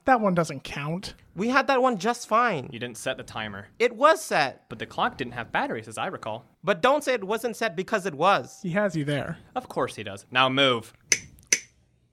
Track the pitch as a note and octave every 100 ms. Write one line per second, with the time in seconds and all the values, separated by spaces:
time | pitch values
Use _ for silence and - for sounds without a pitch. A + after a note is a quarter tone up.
0 | - B3 G#3 F3 D#3+ E3 - D#3 C#3+ F3
1 | - - _ E3 A3+ C4+ C#4 C4 B3+ G#3+
2 | G#3 A#3+ - A3 A#3+ E3 - A2+ B2 A2
3 | C3+ B2+ A#2+ A#2 G#2+ G2 - - B3 A3+
4 | D4 D#4+ - F3+ C#3 - - A2+ - -
5 | A3+ - A#2+ A#2+ A2+ E3+ C4+ C3 A2 A2
6 | D#3+ C#3+ A#2 A2 - _ E3 G3 B3 C#4+
7 | C4+ B3 F#3+ A3 A#3+ G#3 A3+ E3 F#3 G#3+
8 | F3+ C#3 F3+ F3+ B2 - F#3 F#3+ G#3 D#3+
9 | C#3+ C#3+ - D#3+ - B3+ - - B2+ -
10 | G2+ G2+ - B2+ C3 C3 C3+ A#2 - -
11 | - - - - - - - _ _ _
12 | _